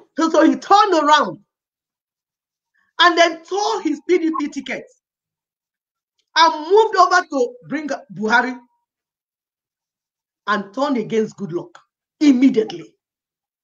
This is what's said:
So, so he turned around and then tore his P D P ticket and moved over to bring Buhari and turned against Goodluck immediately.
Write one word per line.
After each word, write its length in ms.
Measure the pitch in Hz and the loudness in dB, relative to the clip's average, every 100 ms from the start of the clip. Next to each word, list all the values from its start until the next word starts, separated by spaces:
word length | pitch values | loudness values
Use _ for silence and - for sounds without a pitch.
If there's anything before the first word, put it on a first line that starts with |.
| - - | -12 -6
So, 100 | 320 | -2
so 160 | 311 | 2
he 120 | 302 254 | 2 2
turned 360 | - 392 415 | 2 2 4
around 460 | 330 294 302 214 151 _ _ _ _ _ _ _ _ _ _ _ _ _ _ _ - | 2 2 2 0 -8 _ _ _ _ _ _ _ _ _ _ _ _ _ _ _ 0
and 160 | 339 330 | 0 2
then 260 | 339 330 | 0 -2
tore 380 | - 370 415 415 | -10 -6 -4 -4
his 220 | 320 - - | -6 -6 -2
P 120 | 349 | -2
D 140 | 320 302 | -2 -4
P 100 | 294 | -8
ticket 360 | 277 - 220 - _ _ _ _ _ _ _ _ _ _ _ _ _ _ 311 | -10 -12 -12 -14 _ _ _ _ _ _ _ _ _ _ _ _ _ _ 2
and 340 | 330 311 311 | 2 0 2
moved 260 | 403 427 381 | 2 4 4
over 300 | 349 359 349 | 4 2 0
to 280 | 277 240 - 151 | -4 -4 -6 -10
bring 220 | 294 302 269 - | -10 -8 -10 -12
Buhari 460 | 180 214 240 247 254 _ _ _ _ _ _ _ _ _ _ _ _ _ _ _ _ _ _ - | -8 0 0 0 -8 _ _ _ _ _ _ _ _ _ _ _ _ _ _ _ _ _ _ -6
and 280 | 208 202 | -6 -6
turned 240 | - 285 247 | -6 -4 -4
against 400 | 160 220 214 - | -4 -4 -4 -8
Goodluck 360 | 190 170 - - _ _ _ _ | -10 -10 -12 -20 _ _ _ _
immediately. 760 | 294 247 262 220 - 175 156 _ _ _ _ _ _ _ | 2 4 4 2 -2 -8 -16 _ _ _ _ _ _ _